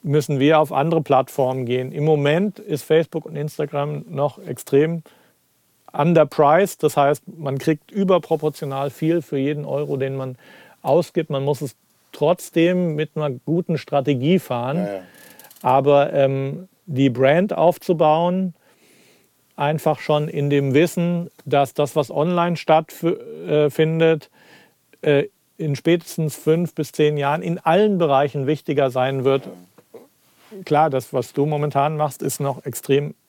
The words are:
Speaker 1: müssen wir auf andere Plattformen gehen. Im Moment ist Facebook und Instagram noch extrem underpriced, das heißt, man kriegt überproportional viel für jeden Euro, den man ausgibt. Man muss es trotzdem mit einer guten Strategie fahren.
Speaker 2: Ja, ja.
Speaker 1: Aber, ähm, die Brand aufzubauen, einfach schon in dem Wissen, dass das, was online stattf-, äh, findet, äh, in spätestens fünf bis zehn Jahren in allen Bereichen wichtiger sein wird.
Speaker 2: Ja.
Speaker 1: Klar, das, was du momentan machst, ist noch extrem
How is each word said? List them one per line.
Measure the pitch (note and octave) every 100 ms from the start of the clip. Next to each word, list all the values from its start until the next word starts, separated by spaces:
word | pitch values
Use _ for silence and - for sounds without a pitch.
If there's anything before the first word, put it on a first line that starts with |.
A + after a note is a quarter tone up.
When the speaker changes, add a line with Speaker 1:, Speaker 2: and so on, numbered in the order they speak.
Speaker 1:
müssen | - D3 C#3+ C#3+
wir | C#3+ D#3
auf | D3
andere | D3+ D3 E3
Plattformen | D3+ C3+ C3+ - B2+ C3
gehen. | A#2+ B2 B2+
Im | D3
Moment | D3+ D3+ C#3+ D#3+ G#3 -
ist | G#3+ D3+
Facebook | - D#3+ D#3+ E3
und | - D#3
Instagram | D3 - D3 C#3+ D3 D3 -
noch | D3+ C#3+ -
extrem | - B2+ - C#3 D#3+ E3+ - _ _ _ _ _ _ _ -
underpriced, | - D3+ E3 D3 - C#3+ D#3+ G3+ -
das | D3+ D3
heißt, | C#3+ D3+ - D#3+
man | D3 C3+
kriegt | - D#3 _
überproportional | G#3 G3 F3+ - D#3 D3+ C#3+ D3 C3+ C#3
viel | - D#3+ E3+
für | - C#3+
jeden | C#3 D3
Euro, | D3 C#3 D3 C#3+
den | C3+ C3+
man | C3 B2+ - - - _
ausgibt. | - D3+ E3+ - D#3
Man | C#3
muss | C#3 D3
es | C#3+ - _ _ _
trotzdem | - D3 F3+ - E3 E3+ F3+ F3
mit | D3+ D3+ -
einer | D3+
guten | B2 - E3 F3 D#3+
Strategie | - C#3+ C3+ C3+ C#3 F3+
fahren. | - B2 B2 D#3
Speaker 2:
Ja, | G3
ja. | F#3+ F#3 - - - - -
Speaker 1:
Aber, | B2 C3 C#3 C#3+ C#3
ähm, | C#3+ C#3 C3+ C3+ D3+ F#3+ _ -
die | C3+ C3+
Brand | A#2+ C3 D#3+ G3
aufzubauen, | E3 D#3+ F3 - E3 D#3 D#3 F3 F#3 F#3 - _ _ _ _ _ _ _ _ _ -
einfach | C#3+ D#3 - D3+
schon | - D3+ D3+
in | - C#3+
dem | C#3+ C#3
Wissen, | C3 E3+ - E3+ F3 E3+ _
dass | - C#3+ C#3
das, | - C#3+
was | - C3+
online | - D#3+ F3 F3 E3
stattf-, | - D#3 D#3+ -
äh, | E3 F#3+ - - F3 D3+ D3
findet, | - D#3+ D#3+ D#3+ D#3+ - _ _ - _ _ _ _
äh, | - C#3+ - _ _ _
in | D#3+ C#3
spätestens | - F3 - - D#3
fünf | - - D#3+ F3
bis | - D3
zehn | - D3+ D3+
Jahren | C#3 D#3
in | F3+ E3+
allen | - F3 G#3+ F#3+
Bereichen | E3 C3+ C#3+ D3 C3
wichtiger | D3 - C#3+ C3+
sein | B2+ C3 C3+
wird. | B2+ C3+ -
Speaker 2:
Ja. | F#2 F2+ _ _ - - _ _ _ _ G#3
Speaker 1:
Klar, | F#3 D3 D#3
das, | C3+ A#2+
was | C#3 A#2+
du | - D3
momentan | D3+ D3 C#3 C#3+ D#3
machst, | D3+ -
ist | - -
noch | C#3 C3 -
extrem | A#2 - C#3 D3 -